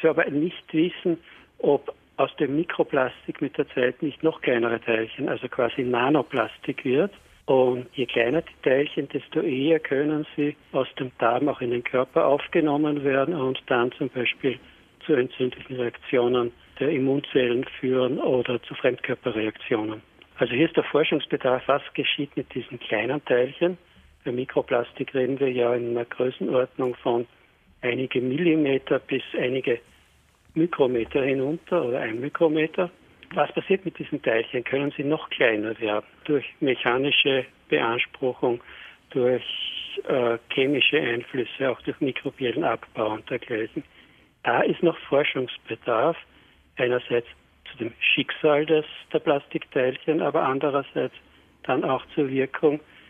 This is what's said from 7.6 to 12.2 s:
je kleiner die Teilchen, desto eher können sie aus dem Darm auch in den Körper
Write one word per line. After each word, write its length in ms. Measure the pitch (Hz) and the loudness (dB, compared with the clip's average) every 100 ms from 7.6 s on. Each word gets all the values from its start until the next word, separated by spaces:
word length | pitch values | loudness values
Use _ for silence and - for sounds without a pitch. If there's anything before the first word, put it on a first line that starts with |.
| 127 123 123 | 4 2 -4
je 120 | - 117 | -6 -2
kleiner 360 | 120 117 156 | 0 2 2
die 200 | - - | -2 -2
Teilchen, 460 | 143 135 147 160 139 | 2 2 2 -4 -4
desto 320 | 135 - 156 | -6 -4 -2
eher 400 | 185 131 147 156 | 0 0 2 2
können 460 | - 135 147 151 151 - | 2 0 0 -2 -4 -2
sie 180 | 147 147 _ | -2 -4 _
aus 140 | 147 127 - | -4 -2 -6
dem 100 | 127 - | -8 0
Darm 300 | 117 123 143 | 2 2 0
auch 120 | - | 0
in 100 | 123 | -2
den 120 | 120 | -2
Körper 440 | - 127 127 165 | 0 0 0 2